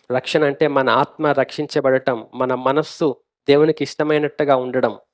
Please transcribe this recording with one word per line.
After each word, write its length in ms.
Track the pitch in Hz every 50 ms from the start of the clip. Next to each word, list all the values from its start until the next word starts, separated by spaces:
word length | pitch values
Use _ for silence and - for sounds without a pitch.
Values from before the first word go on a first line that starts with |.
| _ -
రక్షణ 320 | 123 127 - - - 156 151
అంటే 240 | 143 139 - 156 143
మన 220 | 143 139 131 123
ఆత్మ 380 | 117 131 143 - - - 156 147
రక్షించబడటం, 1000 | 143 139 127 - - - 151 147 - 151 131 135 131 127 131 139 123 113 107 - -
మన 200 | 123 127 127 127
మనస్సు 640 | 127 131 131 139 156 151 - - - 165 143 120 _ _ _ _ _ - -
దేవునికి 340 | 139 147 156 160 156 - 143
ఇష్టమైనట్టుగా 720 | - - - 151 151 151 151 151 143 - - 151 143 135
ఉండడం, 420 | 127 127 127 123 131 123 113 104 - _ _